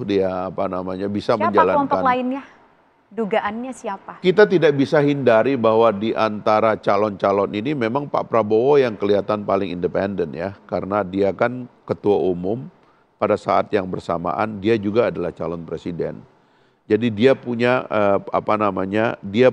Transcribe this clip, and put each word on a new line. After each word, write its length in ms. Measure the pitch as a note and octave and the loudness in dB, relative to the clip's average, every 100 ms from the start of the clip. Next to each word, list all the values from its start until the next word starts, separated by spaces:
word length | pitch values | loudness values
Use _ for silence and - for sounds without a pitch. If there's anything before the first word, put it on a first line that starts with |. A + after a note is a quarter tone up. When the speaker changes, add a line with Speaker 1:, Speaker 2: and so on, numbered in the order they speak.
| G2+ | -2
Speaker 1:
dia, 400 | G2 F#2 F#2 F#2 | 0 0 -2 -6
apa 240 | F2+ G2 | -4 -4
namanya, 400 | F#2 F#2 F#2 G2+ | -4 -6 -6 -6
bisa 240 | G#2 - A2+ | -6 -2 0
Speaker 2:
Siapa 160 | - | 2
Speaker 1:
menjalankan. 240 | - F#2 F#2+ | 2 2 2
Speaker 2:
kelompok 260 | C#4 C#4+ C4 | 0 0 0
lainnya? 360 | B3+ B3+ C4+ - _ _ _ _ _ _ | -2 -4 -8 -12 _ _ _ _ _ _
Dugaannya 600 | G#3 G#3 G#3 G#3 A3+ C4 B3 | -8 -2 -2 -4 -8 -12 -12
siapa? 480 | A3 G3 - F3 | -10 -10 -14 -2
Speaker 1:
Kita 240 | G3 G3+ G#3 | 0 4 6
tidak 320 | F3+ D#3 C#3+ | 6 4 2
bisa 240 | C3+ D#3 | 2 2
hindari 560 | C#3+ C#3+ B2 A2 B2+ C3+ | 2 2 4 4 4 2
bahwa 320 | A2+ A2+ A2+ | 2 4 4
di 240 | G2+ A2 - | 2 -2 0
antara 640 | A2 G#2 A2 G#2+ A2 G2+ | -2 0 2 2 2 0
calon-calon 720 | - G2+ G#2+ F#2+ G2+ G2+ G2 | 0 0 0 0 2 2 0
ini 240 | G#2 B2 D3+ | -2 -4 -4
memang 320 | A2+ C3+ C#3+ | -2 -4 -4
Pak 240 | - - | -6 0
Prabowo 480 | A2+ G#2+ A2 C3 D3 | 0 2 2 4 4
yang 160 | B2 G2+ | 2 0
kelihatan 480 | G2+ G2+ G2 G#2+ | 0 0 0 -4
paling 320 | G2+ G2 G2 F2 | 0 -2 -2 -4
independen 560 | F2 F#2 G2 F#2+ D#2+ | -2 -2 -4 -4 -6
ya, 240 | C#2 F#2+ G2+ - | -4 -8 -10 -8
karena 320 | F2+ F#2 G#2 | -6 -2 -4
dia 320 | F#2 G2 G2 F2 | -2 0 0 0
kan 320 | A#2+ B2+ A#2+ _ | -2 -4 -12 _
ketua 320 | - F#2+ G#2 F#2+ | -8 -2 2 2
umum, 560 | F2 F2 F#2 A#2+ D#3+ _ _ _ _ - | 2 -2 -4 -6 -8 _ _ _ _ -4
pada 160 | G#2 G2+ | 0 0
saat 320 | - G2 - G#2 | 2 0 0 -2
yang 160 | F#2 | -4
bersamaan 720 | F#2+ - E2+ F2 F2 A2 G#2 | -8 -6 -4 -4 -4 -4 -2
dia 160 | G2+ A2+ | -2 0
juga 320 | G#2 G#2+ G#2 | 0 0 0
adalah 240 | E2+ E2+ - | -2 -8 -6
calon 320 | E2 E2+ D#2+ | -8 -8 -10
presiden. 640 | D#2+ F2 D#2+ D2 G#1+ - _ _ _ _ _ | -10 -8 -6 -8 -8 -20 _ _ _ _ _
Jadi 240 | - G#2+ A#2+ G2+ | -2 0 0 2
dia 160 | C3 | 4
punya, 560 | B2+ A#2+ A#2+ A#2+ B2+ - | 4 -2 -2 0 0 0
eh, 320 | G#2+ G2+ G2 | 0 2 2
apa 400 | - F#2 F#2 G#2+ | 0 -4 0 0
namanya, 560 | G#2 F#2 F#2+ G#2 A#2 - | 0 -2 -2 0 -2 -4
dia 240 | G2 G#2+ B2+ | -6 4 4